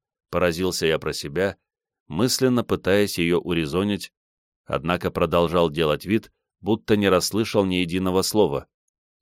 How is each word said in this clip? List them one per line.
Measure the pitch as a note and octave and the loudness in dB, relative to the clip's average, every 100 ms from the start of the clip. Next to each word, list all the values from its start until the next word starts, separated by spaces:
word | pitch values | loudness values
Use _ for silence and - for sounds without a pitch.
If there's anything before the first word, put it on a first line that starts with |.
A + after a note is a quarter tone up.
| _ _ - | _ _ -6
поразился | F2 F2 E2 F#2 F2 E2 | 0 0 0 -2 0 0
я | D#2 | 0
про | D2+ | -2
себя — | - D#2 D2 G2 - _ _ _ _ - | -8 -6 -2 -2 -4 _ _ _ _ -10
мысленно | D#2+ B2 - C3 B2 | -2 0 2 2 2
пытаясь | - F2+ F#2 G2+ G2+ - | 0 -2 0 2 0 0
её | E2+ F2 | 0 0
урезонить, | D#2+ E2+ D2+ E2+ G#2 G2 - _ _ _ _ _ | 0 -2 -2 -2 -2 -4 -8 _ _ _ _ _
однако | - C#2+ D#2 F2 F2+ | -6 -6 -2 -2 -2
продолжал | E2+ E2+ E2+ E2+ F2 E2+ | -2 0 2 2 2 0
делать | D2+ D#2 D2+ F2 | 2 0 0 -2
вид, | G#2+ - _ _ _ | -4 -4 _ _ _
будто | G2 A2 - G#2 | -4 -2 0 2
не | G2+ | 4
расслышал | F2+ - G2+ A2 G#2+ | 4 2 -2 0 0
ни | F#2+ F2+ | 0 0
единого | F2 F#2 F#2 F#2 | -2 -2 0 0
слова, | F#2 G#2+ E2+ C2+ - _ _ _ _ _ | 0 2 2 0 -8 _ _ _ _ _